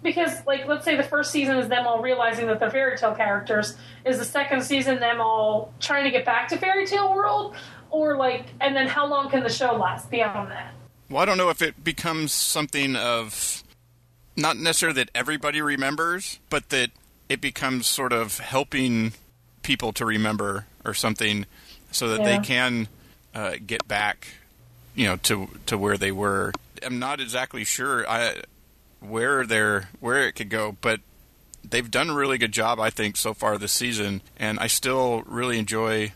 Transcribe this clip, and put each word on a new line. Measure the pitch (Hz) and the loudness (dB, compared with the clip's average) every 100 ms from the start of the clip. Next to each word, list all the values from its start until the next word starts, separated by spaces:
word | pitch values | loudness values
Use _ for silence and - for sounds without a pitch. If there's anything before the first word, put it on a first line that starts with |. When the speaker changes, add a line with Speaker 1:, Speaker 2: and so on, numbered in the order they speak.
Speaker 1:
Because, | 330 349 330 - - | 0 0 0 0 -2
like, | 269 262 | -2 0
let's | 294 | -2
say | - 294 | 0 0
the | |
first | 277 294 285 | 2 0 0
season | 302 269 262 | 0 2 2
is | 220 | 2
them | 247 240 | 2 2
all | 226 | 0
realizing | 247 254 233 226 233 | 2 2 2 0 -2
that | 220 | 0
they're | 220 | 0
fairy | 269 269 254 | 2 0 2
tale | 226 | 0
characters. | 214 214 202 - 214 208 - - - | 2 0 0 0 0 0 -6 -18 -6
Is | 262 254 | -2 -2
the | |
second | 226 294 285 269 | 0 -2 0 0
season | - 277 262 254 | 2 0 2 2
them | 233 233 | 2 2
all | 220 220 214 214 214 - | 2 4 2 2 -2 -8
trying | - 285 | -2 2
to | 277 | 2
get | 247 | 2
back | - 233 - | 2 0 0
to | 339 | -2
fairy | 370 392 392 | 0 2 2
tale | 403 392 | 2 2
world? | 381 403 415 403 - - - - | 2 2 0 -2 -10 -16 -20 -4
Or, | 311 302 277 | 0 2 2
like, | 262 254 - - | 0 0 -8 -2
and | 277 277 | 0 2
then | 262 | 0
how | 285 285 | 2 2
long | 277 277 | 2 2
can | 269 | 0
the | 233 | 0
show | 226 254 | 0 0
last | 220 190 - - | 2 0 -2 -6
beyond | 233 214 202 196 | -2 0 -2 -8
that? | - - - - _ _ | -10 -12 -16 -20 _ _
Speaker 2:
Well, | 139 | 0
I | |
don't | 190 185 | 2 4
know | 180 | 4
if | 160 | 2
it | 165 - | 0 0
becomes | 151 151 175 160 151 | -4 -2 -2 -2 -2
something | - - 165 151 147 139 | 0 0 0 -2 0 0
of, | 127 120 117 110 - - - - - _ _ _ _ - - | 0 2 0 -2 -6 -4 -6 -10 -20 _ _ _ _ -12 -2
not | 151 170 | 0 2
necessarily | 165 165 170 135 | 2 2 2 2
that | 123 | 0
everybody | 120 127 151 151 147 | 0 -2 -2 -2 0
remembers, | 147 139 135 151 165 175 190 - _ | 0 0 0 0 -2 -2 -6 -12 _
but | 147 - | -4 0
that | 135 123 - _ _ _ | 0 0 -4 _ _ _
it | 135 | -2
becomes | 139 - 139 127 113 | -2 -2 -2 0 0
sort | - 131 | 0 2
of | 117 113 - | 0 0 -6
helping | - 131 143 143 131 117 110 - - _ _ _ | -2 0 0 0 2 2 0 -4 -20 _ _ _
people | - 135 117 | -2 0 0
to | 104 | -2
remember | 113 107 110 107 101 98 101 - | 0 2 0 0 -2 -4 -8 -10
or | - | -6
something, | 101 113 107 110 104 98 - - - - | -2 0 0 0 0 -4 -14 -20 -20 -8
so | - 120 | -4 0
that | 110 | 2
they | 104 | 2
Speaker 1:
Yeah. | 120 | 2
Speaker 2:
can, | 110 123 127 120 107 - - - _ | 2 2 2 0 -4 -8 -20 -20 _
uh, | 110 101 - 101 | -6 -6 -6 -6
get | 113 - | -6 -2
back, | 104 104 - - - - _ - - - | 0 0 -2 -10 -20 -20 _ -20 -20 -14
you | - 110 | 0 0
know, | 92 | 2
to, | - 104 98 - - | 0 -2 -4 -10 -4
to | 107 | -2
where | 101 101 | 0 2
they | 98 | 0
were. | 98 101 98 98 101 - - | 0 0 0 -2 -4 -12 -12
I'm | 127 123 | -8 -6
not | 127 143 | -4 -6
exactly | 127 123 127 123 | -4 -4 -4 -6
sure | 110 - 131 127 110 | -4 -2 0 0 0
I, | 113 117 - - - _ _ _ _ | 0 0 -2 -10 -18 _ _ _ _
where | 101 113 123 139 120 | -6 0 2 2 4
they're, | 110 107 104 95 - | 4 4 2 -2 -8
where | 120 131 131 | 0 2 2
it | |
could | - 104 | -2 -4
go, | 110 107 101 | -2 -2 -2
but | 120 110 _ - - _ _ - - | -2 -2 _ -20 -20 _ _ -20 -4
they've | 120 117 | -4 0
done | 120 160 | 0 2
a | |
really | 147 139 131 | 2 0 2
good | 113 | 0
job, | 104 110 117 | 0 0 2
I | 110 | 0
think, | - 107 101 | 0 -2 -2
so | 110 | -4
far | 107 110 104 | 0 0 0
this | 101 | 0
season, | - 123 113 101 98 - - | -2 0 -2 -2 -4 -8 -6
and | 107 107 | -4 -2
I | 113 | 0
still | - 131 131 127 117 - | 0 2 2 2 0 -4
really | 117 123 117 | -4 -2 -2
enjoy | 104 110 113 110 107 | -2 -2 0 0 -2